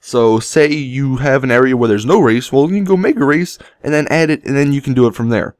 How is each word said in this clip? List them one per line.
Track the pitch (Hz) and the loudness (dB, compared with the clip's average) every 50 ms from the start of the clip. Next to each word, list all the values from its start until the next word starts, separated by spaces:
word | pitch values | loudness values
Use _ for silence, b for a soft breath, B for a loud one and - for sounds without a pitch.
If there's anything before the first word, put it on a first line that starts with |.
So | _ - - 120 117 113 110 113 | _ -4 -2 2 2 2 2 0
say | 117 - - 160 151 147 | -2 -2 0 2 2 2
you | 147 151 143 127 123 135 139 135 131 | 0 -4 -6 -8 -6 -4 -4 -2 -2
have | 127 139 147 135 139 131 | -2 0 0 0 0 0
an | 131 | 0
area | 117 123 131 131 131 | 2 2 2 2 2
where | 120 120 113 | 0 2 0
there's | 104 104 107 | 0 0 2
no | 127 180 226 | 2 2 2
race, | 165 120 113 123 117 - | 4 2 2 0 -2 -2
well, | 135 135 143 165 | 0 0 0 2
you | 190 | 0
can | 208 202 | -4 0
go | 185 196 | 0 0
make | 180 190 262 302 | 0 0 -2 0
a | 240 147 | 0 0
race | 135 147 160 180 - - B B B B B - | 0 0 0 -2 -6 -10 B B B B B -6
and | 127 151 | -2 -2
then | 151 147 - | -2 -2 0
add | 143 160 165 165 | 0 0 0 0
it, | 156 - - | -2 -4 -4
and | - 135 | -4 -2
then | 139 143 143 | 0 0 0
you | 143 139 | 0 -2
can | 135 143 127 | -4 -2 0
do | 127 123 | 2 2
it | 117 - | 2 0
from | - 117 113 | -2 -4 -2
there. | 117 104 85 - - _ | -2 -2 -4 -4 -10 _